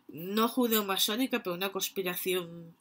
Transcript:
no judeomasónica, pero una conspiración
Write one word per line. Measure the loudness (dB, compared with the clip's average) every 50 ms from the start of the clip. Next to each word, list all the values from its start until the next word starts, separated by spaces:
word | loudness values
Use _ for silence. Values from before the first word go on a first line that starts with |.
| _ -16
no | -12 -10 -6 -2 2 2 2 4
judeomasónica, | 4 4 4 4 4 4 2 2 2 2 2 2 2 2 0 0 0 -2 -2
pero | -2 -4
una | -2 -2 -4
conspiración | -2 -4 -4 -4 -4 -4 -4 -2 -4 -2 -2 0 0 0 -2 -4 -10 -14 -16 -18 -20 _